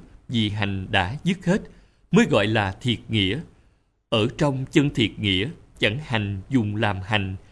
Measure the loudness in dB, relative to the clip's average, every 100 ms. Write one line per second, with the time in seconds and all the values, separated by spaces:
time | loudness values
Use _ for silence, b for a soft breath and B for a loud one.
0 | b b -4 0 0 0 -4 -4 -2 0
1 | 0 -2 -2 -2 0 0 -2 b b b
2 | b 4 6 4 2 2 0 -2 -2 -2
3 | -2 0 2 -2 -6 _ _ _ _ _
4 | _ 0 0 0 0 0 0 0 2 2
5 | 0 0 0 0 -2 -8 -20 -2 -2 -2
6 | -2 -2 -2 -6 -2 0 0 0 -2 -2
7 | -2 -2 -2 -8 b